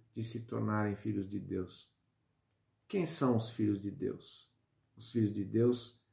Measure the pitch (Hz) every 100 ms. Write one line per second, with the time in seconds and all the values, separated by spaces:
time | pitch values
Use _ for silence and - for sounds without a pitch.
0 | _ - 113 120 113 113 107 107 104 101
1 | 110 101 98 101 95 95 90 - - _
2 | _ _ _ _ _ _ _ _ - 202
3 | 160 - 131 113 - - 107 98 98 -
4 | 101 - - - - _ _ _ _ -
5 | 113 120 104 104 101 107 117 123 - -
6 | _